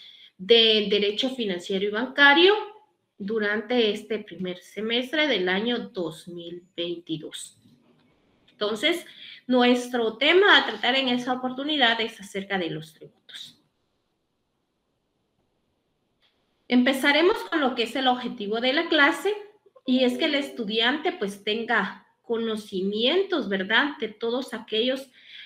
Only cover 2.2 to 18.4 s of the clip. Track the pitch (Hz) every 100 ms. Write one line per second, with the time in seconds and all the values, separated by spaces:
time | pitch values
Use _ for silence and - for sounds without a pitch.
2.2 | 285 294 359 427 - - _ _ _ -
3.2 | 196 220 208 214 226 247 220 202 - 220
4.2 | - 170 185 175 - - 220 233 254 311
5.2 | 302 220 185 190 226 240 196 202 165 160
6.2 | - 175 170 175 - - 170 170 - 156
7.2 | - - - _ _ _ _ _ _ _
8.2 | _ _ _ _ 208 220 302 339 - -
9.2 | - - - 247 247 247 - 247 220 220
10.2 | 294 359 403 294 269 214 233 262 262 247
11.2 | 247 247 254 254 285 302 233 233 226 -
12.2 | 196 196 196 196 165 156 156 - - _
13.2 | _ - - - _ _ _ _ _ _
14.2 | _ _ _ _ _ _ _ _ _ _
15.2 | _ _ _ _ _ _ _ _ _ _
16.2 | _ _ _ _ - 247 254 269 285 285
17.2 | 349 440 - 330 262 247 226 277 262 247
18.2 | 233 -